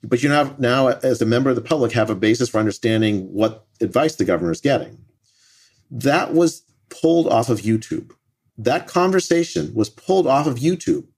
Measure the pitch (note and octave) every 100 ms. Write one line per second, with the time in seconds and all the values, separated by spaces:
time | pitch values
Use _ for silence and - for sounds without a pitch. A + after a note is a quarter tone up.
0 | A2 A#2+ C#3+ D3 C#3 C3+ B2 B2+ C3 -
1 | C3 A#2+ A#2+ B2 C3+ A#2+ A2 D#3 A#2+ A#2+
2 | G#2+ G2+ G#2+ A2+ B2 A2 G#2+ G2 A2+ A2
3 | G#2+ G#2 F#2+ G2 A2 - _ _ G#2 B2
4 | D#3 D#3 F#2+ F2 E3+ D#3+ D3 C3 - -
5 | _ _ _ _ _ _ _ _ _ B2+
6 | B2+ D#3 - E3 E3+ E3 _ _ _ -
7 | E3 E3+ D#3+ A2+ A2+ A2 G#2 A2 - D#2+
8 | - - _ _ _ - A2 D3+ - -
9 | F3+ F#3 - E3+ E3+ - - A2+ G#2+ -
10 | - F#3+ D#3+ C3+ D3 A#2+ D3 F3 - E3
11 | -